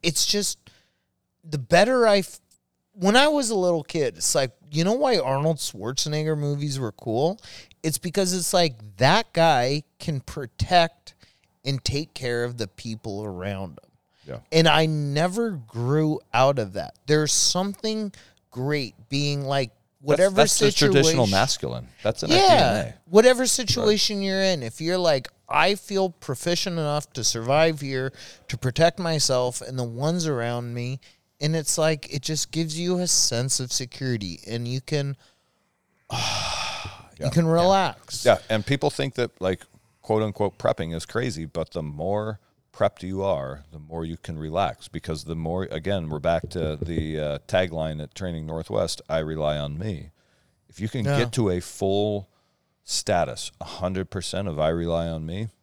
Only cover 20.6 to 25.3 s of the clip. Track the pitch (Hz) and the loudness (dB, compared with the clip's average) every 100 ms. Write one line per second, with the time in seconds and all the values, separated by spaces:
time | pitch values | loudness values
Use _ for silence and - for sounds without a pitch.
20.6 | 220 - 143 135 160 139 110 95 131 - | 4 6 6 6 6 4 4 4 2 0
21.6 | 64 60 62 - 104 113 - 339 392 302 | -4 -8 -12 -4 -4 -2 2 6 8 8
22.6 | 139 107 110 - _ 190 240 247 254 - | 6 2 -2 -8 _ 8 8 6 2 0
23.6 | 226 - 220 208 - 208 196 190 190 170 | 0 2 2 2 2 0 -2 0 2 0
24.6 | 117 - 156 185 170 143 120 | -4 -6 -2 2 2 2 -2